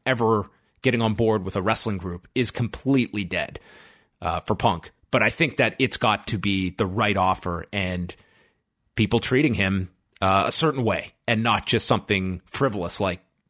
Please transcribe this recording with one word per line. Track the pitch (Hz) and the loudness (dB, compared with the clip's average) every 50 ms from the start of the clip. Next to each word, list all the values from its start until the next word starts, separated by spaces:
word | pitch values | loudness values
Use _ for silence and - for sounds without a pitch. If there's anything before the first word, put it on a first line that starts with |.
| _ | _
ever | 131 131 117 117 110 113 104 95 - _ _ _ _ _ _ | -2 0 2 2 2 2 2 0 -4 _ _ _ _ _ _
getting | - 131 120 113 | 0 0 2 2
on | 113 110 107 | 2 0 2
board | 110 117 110 107 104 92 | 2 2 2 2 0 -2
with | 95 - | -4 -4
a | 101 | -2
wrestling | 90 107 110 - - 113 101 92 | 0 0 0 0 0 -2 -4 -4
group | 85 90 87 90 - _ - | -6 -8 -8 -10 -12 _ -2
is | 131 120 - | -2 -2 0
completely | - - 120 107 - - - 131 139 131 117 - - 104 98 | -2 -2 -4 -4 -4 -4 -2 0 2 2 2 0 -2 -6 -6
dead, | 85 92 85 73 - - - - - - - - - - _ _ _ _ _ | -4 -4 -4 -4 -6 -8 -14 -20 -20 -20 -20 -20 -20 -20 _ _ _ _ _
uh, | 87 85 82 82 | -6 -4 -4 -4
for | - - 107 | -2 -2 -2
Punk. | - - 113 90 82 - - - _ _ _ | 2 2 2 0 0 -4 -14 -20 _ _ _
But | - - | 0 2
I | - 110 | 2 2
think | - - 170 139 - | 2 0 0 0 2
that | - 123 110 - - | 0 0 0 0 0
it's | 131 113 - | -2 -2 0
got | - - 113 104 - - - | 0 2 2 2 0 -2 -4
to | 117 95 | -4 -2
be | 85 101 98 95 92 90 | 0 0 0 0 0 -2
the | 90 - 104 | -2 -2 -2
right | 92 95 110 110 104 98 | -2 0 0 0 0 2
offer | 98 92 92 92 - - 90 85 82 - - | 2 2 2 0 -2 -4 -6 -6 -6 -8 -6
and | - 101 92 92 90 90 87 - - - _ _ _ _ _ _ _ _ _ _ _ _ _ _ _ | -4 -4 -4 -2 -4 -4 -6 -8 -10 -16 _ _ _ _ _ _ _ _ _ _ _ _ _ _ _
people | - 107 98 117 117 | -2 0 2 2 0
treating | - - 127 135 151 143 110 | 0 2 2 2 2 2 2
him, | - 98 95 98 95 90 - _ _ _ _ _ - | 0 0 0 0 0 -2 -6 _ _ _ _ _ -2
uh, | 98 95 95 98 92 | 0 2 4 4 4
a | - | 2
certain | - - 160 156 135 131 120 | 2 2 2 2 0 0 0
way | 107 90 76 - - - _ _ | 0 -2 -2 -4 -10 -16 _ _
and | 120 117 107 | -2 0 0
not | 113 117 104 95 - | 2 0 0 0 0
just | - 123 110 - - | 0 0 2 2 2
something | 117 104 - - 104 95 95 92 90 87 - | 0 0 0 0 -2 -2 -2 -2 -6 -8 -10
frivolous | - - - 139 131 101 98 87 - - - | -10 -2 0 0 0 0 -2 -4 -2 -2 0
like, | 101 92 87 - _ _ _ _ _ | 0 -2 -2 -4 _ _ _ _ _